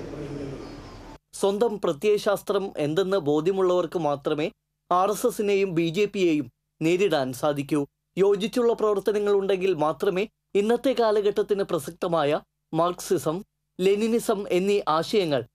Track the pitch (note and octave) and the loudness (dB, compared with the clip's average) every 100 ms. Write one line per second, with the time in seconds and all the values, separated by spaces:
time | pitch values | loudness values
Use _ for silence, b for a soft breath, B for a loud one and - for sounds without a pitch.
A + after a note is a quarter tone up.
0 | - C#3+ C#3+ C#3+ C#3 C3+ - - - - | -10 -12 -10 -10 -10 -12 -14 -16 -18 -18
1 | - - _ - G3 G3+ A#3 G#3 F3+ C#3+ | -20 -20 _ -2 -2 0 -2 0 -2 0
2 | G#3 G#3 G#3+ F#3+ - G3 G3 - D3 D#3+ | 2 2 2 -2 0 -2 -2 -4 -2 0
3 | F#3 G3 C#3+ D3+ E3 F#3+ F#3 F3+ E3 F3+ | 0 0 2 2 2 2 2 2 0 -2
4 | D3 C#3+ D#3+ D3 E3+ - _ _ _ F3+ | -2 -2 -2 -2 -4 -6 _ _ _ 2
5 | G3 G3+ A#3+ G#3+ G3+ G3 G3 E3+ E3 E3+ | 2 2 -2 0 0 2 2 0 0 0
6 | G3+ G3+ F3 D3+ B2 - _ _ D#3+ F3+ | 0 2 2 2 -2 -12 _ _ 0 2
7 | G3+ D#3 C3 A#2+ D3+ C#3+ C#3+ D#3 C#3+ _ | 2 2 0 -2 -2 -2 -2 -2 -2 _
8 | _ E3+ G3 G3+ G#3+ B3+ A#3 A3 G#3+ G3+ | _ 0 2 2 0 0 0 2 0 0
9 | G#3 G#3 G#3 G3+ F#3+ F#3+ F#3+ D#3+ D3+ D3+ | 0 0 2 2 2 0 0 0 0 0
10 | G3+ F#3 A3 _ _ G3 G#3+ A#3+ C4+ A#3 | -2 0 -4 _ _ 0 2 2 2 2
11 | A3+ G#3 G3+ G3+ G#3 G3+ F#3+ D#3+ E3+ - | 2 2 2 0 -2 -2 -2 -4 -4 -6
12 | F#3 E3+ D3 D3 - _ _ D#3+ F3 F3+ | -2 0 0 -2 -4 _ _ 0 0 -2
13 | - E3+ D#3+ F3 - _ _ - F#3+ G3+ | -2 -2 0 -4 -10 _ _ -2 2 2
14 | A3 A#3 A#3 G3+ G#3 F3 G3 G3+ - D#3 | 2 0 0 -2 0 0 2 0 0 -2
15 | E3 G#3+ E3 C3+ A2+ | 0 0 0 -2 -4